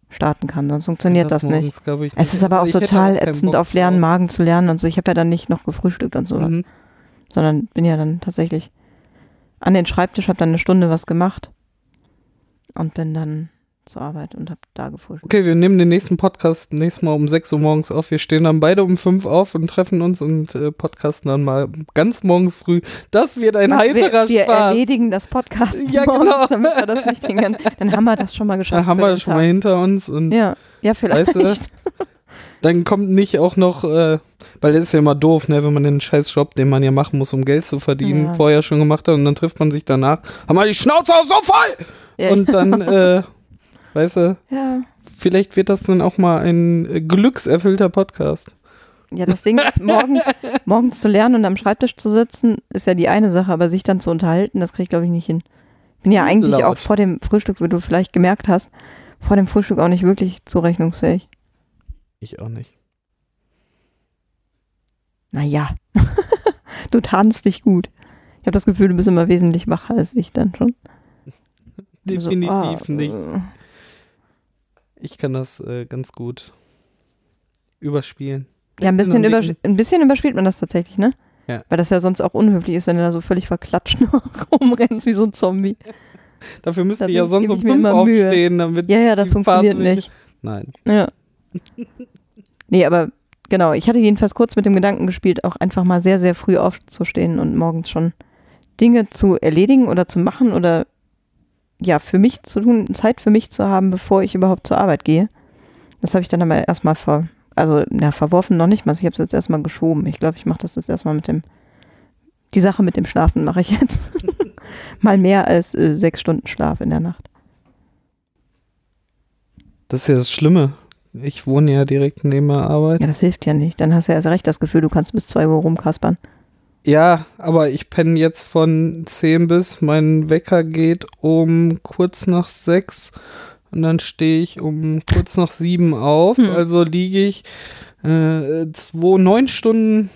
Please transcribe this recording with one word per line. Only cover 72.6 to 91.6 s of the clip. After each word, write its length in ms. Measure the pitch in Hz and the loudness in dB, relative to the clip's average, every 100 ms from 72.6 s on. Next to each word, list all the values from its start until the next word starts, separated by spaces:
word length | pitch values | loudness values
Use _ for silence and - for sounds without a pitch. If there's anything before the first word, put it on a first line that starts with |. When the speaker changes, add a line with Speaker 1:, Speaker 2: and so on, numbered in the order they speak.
| 160 87 - | -2 -6 -6
Speaker 1:
So, 60 | |
ah, 40 | 147 | -6
Speaker 2:
nicht. 180 | 147 | -4
Speaker 1:
äh. 260 | 107 78 190 185 - _ _ - _ _ _ _ _ _ _ _ _ _ _ | -6 -8 -8 -10 -16 _ _ -20 _ _ _ _ _ _ _ _ _ _ _
Speaker 2:
Ich 180 | - - | -20 -10
kann 140 | 139 | -6
das, 280 | 131 131 - | -6 -8 -14
äh, 260 | - 123 120 | -12 -12 -10
ganz 260 | 131 131 | -12 -12
gut 400 | - 120 123 - _ _ _ _ _ _ _ _ _ _ _ _ _ | -12 -12 -12 -18 _ _ _ _ _ _ _ _ _ _ _ _ _
überspielen. 680 | 151 143 - - 139 135 131 _ _ - | -6 -6 -6 -14 -10 -10 -12 _ _ -4
Speaker 1:
Ja, 80 | 185 | 0
ein 60 | 185 | 2
Speaker 2:
Bisschen 160 | 196 | 2
Speaker 1:
bisschen 100 | 233 | 2
Speaker 2:
und 80 | 220 | 4
Speaker 1:
übersch-, 160 | 220 170 | 2 0
Speaker 2:
nicken. 220 | 165 - | -6 -2
Speaker 1:
ein 60 | 196 | 0
bisschen 260 | 233 359 | 2 2
überspielt 320 | 277 269 294 | 2 2 -2
man 100 | 220 | 0
das 140 | 190 - | -2 -2
tatsächlich, 400 | 170 175 175 - | -4 -4 -6 -2
ne? 140 | 220 - _ _ - | -2 -2 _ _ -12
Speaker 2:
Ja. 160 | 120 - | -12 -6
Speaker 1:
Weil 100 | 170 | -2
das 120 | 170 | 0
ja 100 | 185 | 0
sonst 200 | 180 185 | 0 -2
auch 140 | - | -4
unhöflich 420 | - 214 185 175 175 | 0 2 2 -2 -4
ist, 100 | 180 | -2
wenn 100 | 170 | -2
du 60 | |
da 100 | 170 | 0
so 80 | 170 | -4
völlig 260 | - 185 - | -4 -4 -2
verklatscht 540 | 175 - 175 - - | -8 -4 -6 -4 -2
<laughs> 120 | 240 | 0
noch 100 | 269 - - - 302 | 0 -4 -14 -2 2
rumrennst 460 | 262 247 233 226 240 | 2 2 0 0 -4
wie 60 | |
so 120 | 202 | -2
ein 80 | 220 | -2
Zombie. 440 | - 196 190 196 - 214 - _ - _ _ - - | -2 -4 -2 -4 -6 -14 -20 _ -20 _ _ -20 -10
Speaker 2:
Dafür 220 | - 175 | -8 -2
müsst 160 | 185 214 | -2 -2
Speaker 1:
Da 60 | 185 | -2
Speaker 2:
ihr 80 | |
ja 80 | 175 | 0
Speaker 1:
bin, 80 | 170 | 0
Speaker 2:
sonst 120 | 196 | 0
Speaker 1:
geb 80 | 214 | 0
Speaker 2:
um 60 | 190 | 0
Speaker 1:
ich 60 | |
mir 60 | 220 | 2
Speaker 2:
fünf 80 | 262 214 | 2 4
Speaker 1:
immer 180 | 180 | 4
Mühe. 220 | 220 226 190 | 4 4 4
Speaker 2:
aufstehen, 300 | 185 175 175 | 2 2 0
damit 320 | 170 170 175 | -2 -2 2
Speaker 1:
Ja, 80 | 208 | 4
ja, 180 | 233 202 | 4 2
das 120 | 190 | 2
Speaker 2:
die 120 | 202 | 0
Fahrt 220 | 202 185 | 4 4
Speaker 1:
funktioniert 140 | 208 190 | 4 2
Speaker 2:
nicht 180 | 185 190 | 0 0
Speaker 1:
nicht. 160 | - _ _ _ | -4 _ _ _
Speaker 2:
Nein. 300 | 110 104 127 - - | -12 -12 -12 -10 0
Speaker 1:
Ja. 220 | 208 185 _ _ _ _ 185 | 2 0 _ _ _ _ -16